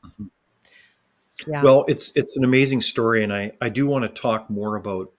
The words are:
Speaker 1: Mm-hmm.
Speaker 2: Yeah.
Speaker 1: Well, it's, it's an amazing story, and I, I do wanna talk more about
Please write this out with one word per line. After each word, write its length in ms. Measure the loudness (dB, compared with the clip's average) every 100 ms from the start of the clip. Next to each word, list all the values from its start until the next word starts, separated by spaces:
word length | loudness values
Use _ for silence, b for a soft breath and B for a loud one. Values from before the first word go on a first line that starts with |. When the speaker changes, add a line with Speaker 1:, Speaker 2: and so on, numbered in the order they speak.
Speaker 1:
Mm-hmm. 220 | -20 _ -18 _ _ _ b b b b _ _ _ -20 -10
Speaker 2:
Yeah. 140 | 2
Speaker 1:
Well, 240 | 6 6 4
it's, 240 | -2 -2 -2
it's 200 | -4 -2
an 80 |
amazing 380 | 2 4 4 2
story, 420 | -2 0 0 2
and 80 | 0
I, 200 | -2 -6 -6
I 80 | -6
do 160 | -2 0
wanna 240 | 0 -4
talk 400 | -6 -4 -4 -4
more 260 | -6 -6 -6
about 360 | -6 -8 -10